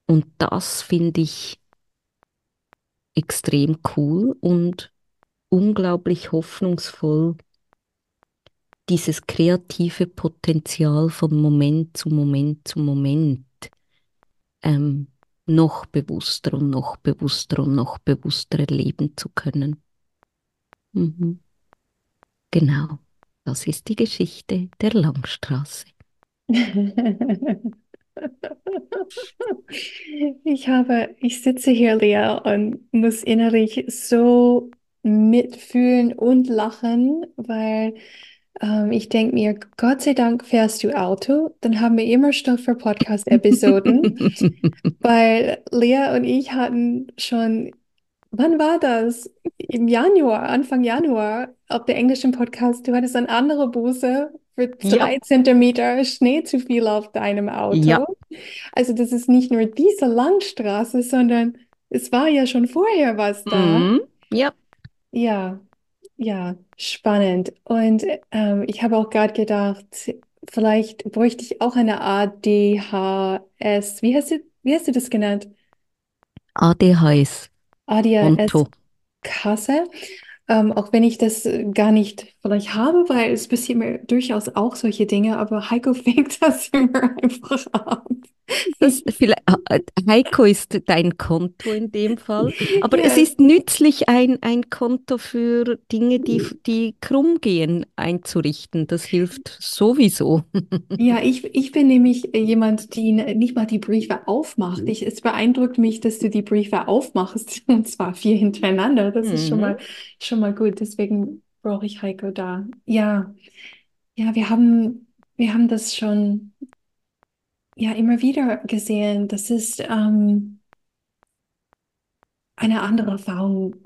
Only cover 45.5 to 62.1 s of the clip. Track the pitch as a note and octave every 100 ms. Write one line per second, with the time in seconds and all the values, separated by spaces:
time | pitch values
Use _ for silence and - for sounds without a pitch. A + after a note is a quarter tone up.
45.5 | - - A#3+ A#3+ C4 C4+ B3+ B3 B3+ C4+
46.5 | C4 A#3+ A#3+ A#3+ A#3+ C4 - - A#3 A3+
47.5 | A3 - - _ _ _ _ _ G#3 D4+
48.5 | D#4+ D#4 E4+ D4 A#3 A3+ A#3 - _ F4
49.5 | - - A#3+ A#3 A#3 E4 G4 C#4 G#3+ -
50.5 | B3+ C#4 C4 A#3+ A#3+ E4+ A3+ G#3+ A3+ B3+
51.5 | - - A#3 A#3 A#3 B3 C4 C4 B3 A#3+
52.5 | - A#3+ A#3+ - B3 B3 B3+ A#3+ A#3 C#4
53.5 | D4 C4 A#3+ A#3 B3+ B3+ C4 D4 - _
54.5 | - B3 B3 G3 A3 C4 C4 - C4 B3+
55.5 | B3 A#3+ B3 A#3+ B3 C4 - A#3+ D4 E4
56.5 | B3+ B3 A#3+ A3 G#3+ G#3 A3 G#3 G3+ G3+
57.5 | - G#3 D#3+ D#3 E3 D4+ F#4+ - D#4+ -
58.5 | - - - B3+ A#3 A#3+ B3 A#3+ B3 B3+
59.5 | A#3 A3 B3 F4 G4+ C4 A#3 C#4 G4 G4
60.5 | - G#3+ G3+ A#3 B3+ A#3+ C4 A#3+ A#3 A#3
61.5 | A#3+ _ _ - B3 -